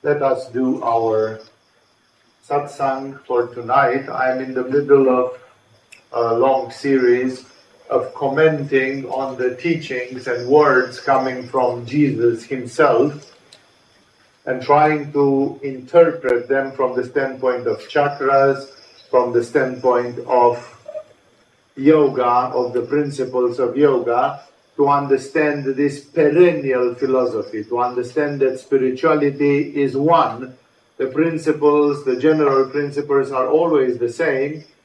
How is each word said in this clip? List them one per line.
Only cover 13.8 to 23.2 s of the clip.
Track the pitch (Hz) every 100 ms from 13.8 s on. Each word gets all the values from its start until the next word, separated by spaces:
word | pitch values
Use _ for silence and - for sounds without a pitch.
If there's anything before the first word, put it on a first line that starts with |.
| _ _ _ _ _ _ -
and | 127
trying | 123 147 151 151 143
to | 143 139 135 139 -
interpret | 139 131 - 170 165 - - - -
them | 135 135
from | - 127 123
the |
standpoint | 120 143 135 123 127 120 113
of | 104 -
chakras, | 151 143 - 135 139 139 135 - - - _ _
from | 127 120
the | 120
standpoint | 117 151 127 123 127 120 123 120 -
of | 127 120 120 - - - - - _ _ _ _ _ _ -
yoga, | 135 156 139 123 123 123 131
of | 127 123
the | 123
principles | - 147 143 139